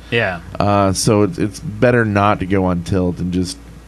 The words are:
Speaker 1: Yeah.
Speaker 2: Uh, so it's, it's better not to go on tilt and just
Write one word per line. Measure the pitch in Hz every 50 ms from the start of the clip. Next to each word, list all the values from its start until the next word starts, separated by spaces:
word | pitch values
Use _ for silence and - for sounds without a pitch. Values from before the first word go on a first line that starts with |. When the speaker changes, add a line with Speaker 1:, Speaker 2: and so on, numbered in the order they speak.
| - -
Speaker 1:
Yeah. | 120 117 110 95 90 82 87 90 92 -
Speaker 2:
Uh, | - 101 101 101 98 95
so | 95 - - 123 110 104
it's, | 104 92 -
it's | - 98 107 - -
better | - - 104 107 127 123 123 120 113
not | 107 101 101 101 104 101 78
to | 95
go | 90 98 95 92
on | 92 87 87 85
tilt | - 101 92 90 90 85 87
and | 87 90
just | 87 92 90 85 - - - - - - -